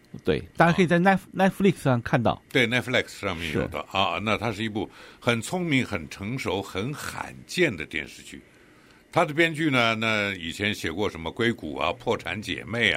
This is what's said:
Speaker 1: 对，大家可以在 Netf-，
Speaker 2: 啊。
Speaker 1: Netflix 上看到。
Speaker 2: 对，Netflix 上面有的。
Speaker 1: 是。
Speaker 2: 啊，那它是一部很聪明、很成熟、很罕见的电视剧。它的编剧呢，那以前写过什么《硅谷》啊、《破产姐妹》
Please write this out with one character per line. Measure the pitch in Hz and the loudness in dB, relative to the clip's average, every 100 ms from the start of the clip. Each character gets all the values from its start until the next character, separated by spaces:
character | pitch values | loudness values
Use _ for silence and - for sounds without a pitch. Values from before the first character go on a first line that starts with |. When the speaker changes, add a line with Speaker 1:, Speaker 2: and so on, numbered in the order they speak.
| _ - - | _ -8 0
Speaker 1:
对， | 73 - - | 0 0 2
大 | 170 | 4
家 | |
可 | 170 | 4
以 | 170 | 4
在 | 170 | 4
Netf-， | 190 | 4
Speaker 2:
啊。 | 190 - 170 190 | 4 0 2 2
Speaker 1:
Netflix | - 196 - | 4 4 4
上 | 143 120 | 2 2
看 | - 139 | 2 2
到。 | 107 - - | 2 0 0
Speaker 2:
对， | 143 117 | 2 4
Netflix | 123 117 123 - - | 2 2 0 0 -4
上 | 101 85 | -6 -4
面 | 82 | -2
有 | 76 62 | -2 -2
的。 | 73 - | -4 -4
Speaker 1:
是。 | 95 | 0
Speaker 2:
啊， | 98 85 | 0 0
那 | 107 101 | 0 -2
它 | 113 | -2
是 | 101 113 | -4 -4
一 | |
部 | 104 78 - - - | -4 -6 -8 -20 -4
很 | - 117 | 0 0
聪 | - 180 170 | 0 -4 0
明、 | 135 104 | 0 0
很 | 98 71 | -4 -8
成 | - 98 131 | -10 -8 -6
熟、 | 113 92 | -4 -4
很 | 95 92 117 | -4 -6 -6
罕 | - - - - 65 - | -6 -8 -8 -10 -12 -8
见 | - 170 87 | 0 0 0
的 | 76 | -6
电 | 78 67 | -6 -8
视 | - | -14
剧。 | - 69 - - - - - - _ | -16 -18 -18 -20 -20 -20 -20 -20 _
它 | - | 0
的 | 170 | 0
编 | 147 165 | 2 2
剧 | 156 160 | 2 0
呢， | 131 117 | 4 2
那 | 110 113 110 101 | 2 0 0 0
以 | 95 82 | -2 -8
前 | 78 101 | -2 -2
写 | 101 90 | -2 -4
过 | 80 98 | -2 -2
什 | 82 | -2
么 | 82 | -8
《硅 | - 120 | 0 0
谷》 | 113 78 67 | 0 -4 -2
啊、 | 78 | -2
《破 | - - 110 | -2 -2 -2
产 | 85 95 | -2 -8
姐 | 104 67 65 | -6 -8 -6
妹》 | 113 110 | 0 0